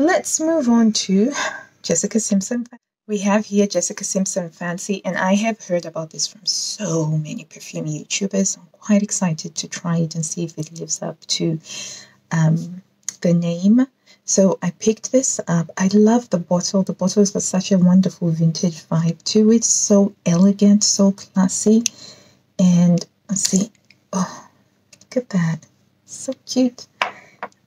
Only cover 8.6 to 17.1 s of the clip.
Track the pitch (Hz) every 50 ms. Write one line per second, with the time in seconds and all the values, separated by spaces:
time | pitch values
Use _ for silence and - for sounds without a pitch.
8.6 | - _ _ _ - - 208 202 208 208 - - 196 175 156 160 - 165 - -
9.6 | - - - - - 170 170 170 165 156 160 165 160 - - 175 170 160 - 165
10.6 | 156 - 165 165 160 160 - - 170 165 160 _ _ - - - 170 170 160 156
11.6 | - - - - - - - - - - _ _ _ - 165 160 160 156 165 170
12.6 | - 170 180 - - _ _ _ _ - - - - 175 175 170 170 170 170 170
13.6 | 185 202 226 254 262 - _ _ _ _ _ _ _ - - 202 190 185 - -
14.6 | - 180 - - - 220 220 - - - - 262 262 - - - - - 170 170
15.6 | 165 - - - 190 190 202 214 214 214 233 247 240 - - 170 170 - 180 180
16.6 | - - - 196 185 - 196 - 180 190